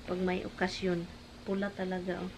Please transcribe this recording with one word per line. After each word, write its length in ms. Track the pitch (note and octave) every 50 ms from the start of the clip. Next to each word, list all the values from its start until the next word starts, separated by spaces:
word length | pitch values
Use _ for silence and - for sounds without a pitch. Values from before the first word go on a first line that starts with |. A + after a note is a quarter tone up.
| -
pag 160 | - F3+ F3+
may 240 | F#3 F#3 F3+ F#3 -
okasyon. 640 | - - - F#3 F#3 - - G3 F#3 F3 E3+ E3+ - - - - - - - -
Pula 240 | - G3 G3 G3 G3+ G3+
talaga, 480 | - F#3+ F#3 F#3 F#3 F3 F#3+ F3 - F3+
oh. 80 | F#3 -